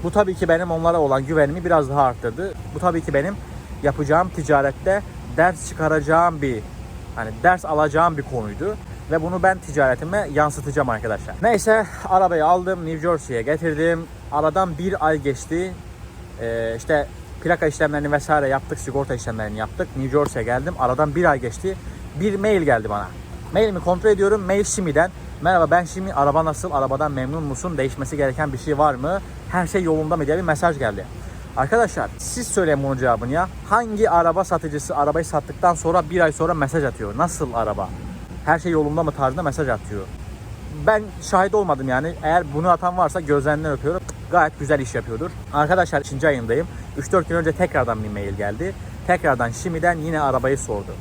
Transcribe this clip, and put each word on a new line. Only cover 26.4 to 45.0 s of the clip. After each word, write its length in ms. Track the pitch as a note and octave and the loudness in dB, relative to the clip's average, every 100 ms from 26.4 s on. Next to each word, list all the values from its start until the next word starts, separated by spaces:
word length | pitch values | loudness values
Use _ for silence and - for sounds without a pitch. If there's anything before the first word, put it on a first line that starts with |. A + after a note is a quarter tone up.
nasıl? 260 | D#3+ D3 F3+ | 2 -2 -2
Arabadan 420 | C#3+ C3+ C3+ D3+ | 0 0 0 -2
memnun 300 | C#3 C3 D#3+ | -2 -4 -4
musun? 360 | D3 C3 F3+ D3+ | -6 -6 -4 -2
Değişmesi 380 | C3 B2 C3 D3 | -2 -4 -6 0
gereken 360 | C3+ B2 D3+ | 0 0 -4
bir 60 | C3 | -4
şey 200 | D3+ C#3+ | -2 2
var 160 | D3+ | 2
mı? 260 | B2+ C#3+ F#3+ - - - | 2 -2 -4 -6 -14 -4
Her 160 | F3+ E3+ | -2 0
şey 160 | G3 | 0
yolunda 340 | E3+ D#3 D#3 E3+ | 2 0 0 0
mı?" 100 | C#3+ | 0
diye 100 | D#3+ | 0
bir 60 | |
mesaj 360 | E3+ D3+ E3+ D3 | 0 2 2 2
geldi. 260 | A#2 G2 F2+ - - - - - | -2 -2 -10 -12 -14 -14 -8 -4
Arkadaşlar 540 | C3+ A#3 G#3+ - A2 - | 2 4 2 0 -6 -6
siz 280 | - B3 A#3 | -8 -6 -2
söyleyin 360 | - E3 C#3+ | 0 2 2
bunun 140 | C#3 C3 | 0 0
cevabını 340 | B2+ A2+ A#2+ | 2 2 2
ya. 160 | D3+ F3+ - - | 0 -2 -6 0
Hangi 420 | G#3 A#3 G#3 A3 | 2 2 2 4
araba 340 | E3+ E3 E3 | 6 4 2
satıcısı 520 | F#3 E3 D#3+ D3 - C#3+ | 0 -2 -2 -6 -4 0
arabayı 280 | D3 D3+ | 2 2
sattıktan 500 | D#3 D3+ - C#3 F3+ | 0 -2 -4 2 2
sonra 360 | E3+ D#3+ F3 D#3 | 2 2 2 2
bir 100 | F3 | 2
ay 120 | D#3+ | 2
sonra 220 | - E3 | 2 0
mesaj 300 | E3 C#3 D#3+ | 0 0 0
atıyor? 320 | C#3 - G#2 G#2+ | -2 -2 -6 -2
"Nasıl 380 | E3+ - C#3+ | -2 0 -4
araba? 340 | A#2 G#2+ G2+ F#2 F#2 - - - - | -2 -2 -2 -6 -8 -12 -12 -12 -6
Her 140 | - D#3+ | 0 0
şey 140 | F3 | 2
yolunda 300 | D#3+ D3 D#3 | 0 2 0
mı?" 100 | D#3 | -2
tarzında 300 | C#3+ C3+ C#3 | 0 -2 0
mesaj 260 | D#3 D3 C#3 | -4 -2 -2
atıyor. 340 | G#2+ - G2+ F#2+ - - - - - - - - | -2 -4 -8 -8 -12 -14 -14 -14 -14 -12 -2 2
Ben 160 | A3 G#3+ F3+ | 2 0 -10
şahit 320 | - F#3+ G3 | 0 2 4
olmadım 340 | G#3 F#3+ C#3 C3 | 2 2 0 0
yani. 260 | B2+ D#3 A#2+ | 0 -2 -4
Eğer 220 | D#3 E3+ D#3 | 2 2 2
bunu 140 | D3 F3 | 0 2
atan 280 | E3+ F3+ F3+ | 2 2 2
varsa 220 | E3 F#3 | 0 0
gözlerinden 520 | D3+ D3 C#3 D3+ D#3 | 0 2 2 0 -2
öpüyorum. 280 | C#3 C#3+ F3+ - - - | -2 -2 -4 -6 -12 0
Gayet 280 | F3+ D#3 - | 4 4 0
güzel 220 | C#3+ D3 | 0 0
iş 140 | B2+ | 0
yapıyordur. 360 | B2 | -4